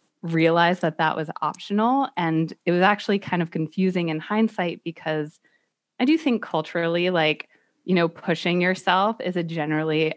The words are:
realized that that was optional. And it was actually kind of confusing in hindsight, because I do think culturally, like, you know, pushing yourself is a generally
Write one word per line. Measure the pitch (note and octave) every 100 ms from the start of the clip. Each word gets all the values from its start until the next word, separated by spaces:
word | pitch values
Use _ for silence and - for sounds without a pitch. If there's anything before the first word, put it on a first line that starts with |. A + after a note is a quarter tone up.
| _ _
realized | E3+ E3 E3 E3+ E3+ F3+
that | E3 D#3
that | D#3+
was | - D#3 -
optional. | D3+ - - G3+ A3+ C4+ C#4 -
And | E3 D#3+ E3 -
it | -
was | F3
actually | F#3+ G3+ - G3+
kind | - F3
of | E3+
confusing | E3 D#3+ - F#3 F3+ E3+
in | D#3
hindsight, | - G#3+ A3 - F3 -
because | F3 E3 D#3+ D#3 D3+ - _ _ _ _ _ -
I |
do | B3+ D#4+
think | C#4+ A#3
culturally, | - D#3+ D#3 F3 E3 F3 F3
like, | F3+ D#3 D3+ - _ _ _
you | -
know, | F3+ E3
pushing | E3+ - D#3+ F3+ F3
yourself | F3+ F3+ - F#3 G3+ A3+
is | - F3+
a |
generally | E3+ E3 D3+ D#3 D#3+ D#3 D#3